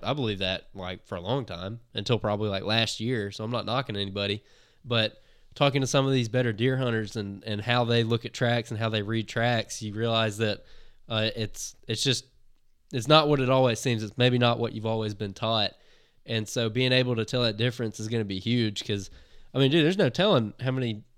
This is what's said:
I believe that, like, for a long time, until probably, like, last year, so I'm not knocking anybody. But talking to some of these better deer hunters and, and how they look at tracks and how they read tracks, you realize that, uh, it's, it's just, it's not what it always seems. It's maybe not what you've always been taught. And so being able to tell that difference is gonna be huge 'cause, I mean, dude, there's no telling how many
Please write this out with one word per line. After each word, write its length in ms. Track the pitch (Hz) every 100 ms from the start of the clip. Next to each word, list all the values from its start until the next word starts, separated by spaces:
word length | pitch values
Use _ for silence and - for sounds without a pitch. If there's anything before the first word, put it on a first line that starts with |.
I 120 | 107
believe 260 | 147 117 98
that, 300 | 92 92 -
like, 320 | 98 92 92 -
for 100 | 90
a 40 |
long 220 | 90 139
time, 380 | 117 85 95 117 -
until 240 | - 101 117
probably, 280 | 107 104 107
like, 160 | 98
last 380 | 95 113 110 -
year, 300 | 113 123 101
so 120 | 101
I'm 80 | 110
not 140 | 120 98
knocking 320 | 123 127 101
anybody. 460 | 98 101 101 104 - _ _ _ 120
But 360 | 117 110 - - - - -
talking 260 | 143 139
to 60 | 131
some 180 | 143 135
of 60 |
these 160 | 131 113
better 240 | 123 120
deer 240 | 104 123 131
hunters 400 | 127 113 107 110
and, 260 | 101 98
and 160 | 110 104
how 220 | 107 120
they 200 | 117 117 113
look 180 | 117
at 100 | 120
tracks 380 | - 120 120 117
and 80 | 110
how 80 | 113
they 140 | 110
read 260 | 101 113 104
tracks, 540 | 120 120 117 107 -
you 120 | 107
realize 440 | 104 117 113 110 101
that, 260 | 110 98 - - - - -
uh, 220 | 110 110 113
it's, 400 | 107 - - - -
it's 160 | 110
just, 220 | 139 120 - _ - _ _ _ _
it's 160 | 131 123
not 180 | 156 147
what 140 | 143
it 80 | 127
always 300 | 131 127 110
seems. 220 | 131 117
It's 140 | 107 110
maybe 200 | 123 123
not 200 | 120 117
what 140 | 117
you've 140 | 113 110
always 280 | 110 107
been 200 | 101 104
taught. 380 | 95 113 110 101 - _ - _ _ -
And 220 | 113 107
so 220 | 127 113
being 240 | 110 127
able 240 | 127 127 113
to 80 | 110
tell 180 | 123
that 140 | 117 107
difference 420 | 120 120 113 104
is 80 | 110
gonna 160 | 117
be 160 | 101 95
huge 460 | 113 120 110 101 -
'cause, 220 | 101 95 - - - -
I 60 | 131
mean, 100 | 135
dude, 140 | 165
there's 140 | 151 190
no 100 | 147
telling 460 | 143 202 151 107 -
how 100 | 127
many 320 | 131 120 107 -